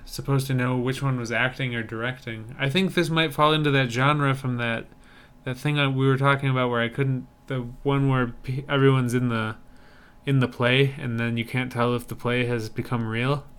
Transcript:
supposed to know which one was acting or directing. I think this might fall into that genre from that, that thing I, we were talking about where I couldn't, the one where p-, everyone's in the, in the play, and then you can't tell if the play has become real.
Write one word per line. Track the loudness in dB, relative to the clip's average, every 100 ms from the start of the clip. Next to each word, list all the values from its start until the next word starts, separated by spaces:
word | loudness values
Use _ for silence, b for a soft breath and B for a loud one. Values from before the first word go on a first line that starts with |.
| -12
supposed | -8 -2 0 0
to |
know | 0 0 0
which | -2 -2
one | -2 -2
was | -2
acting | 0 0 -2 -4 -4
or |
directing. | -6 -6 -6 -6 -10 -10 -10 -4
I | -2
think | 0 0
this | 0 0
might | 0 0
fall | 2 4
into | 4 2
that | 2 2
genre | 2 2 2 2
from | 0 -2 -2
that, | -2 -4 -8 -18 B B B B
that | -8 -4
thing | -2 0
I, | 2
we | 2 2
were | 4
talking | 4 2 2
about | 2 2
where | 0
I | 0
couldn't, | 0 0 -2 -6 -14 -8
the | -6 -6 -6
one | 0 2 2
where | 2 0 -4
p-, | -8 -6 -2
everyone's | 4 6 6 2
in | 0 0
the, | 0 -2 -6 -14 b b b b b 0
in | 2
the | 2
play, | 2 2 4 2 0
and | -4 -2
then | -2 -2
you |
can't | -2 -4 -2
tell | 0 0 0
if | -4
the | -6
play | -2 0 0
has | -2 -4
become | -6 -4 -2 -2
real. | -2 0 -2 -6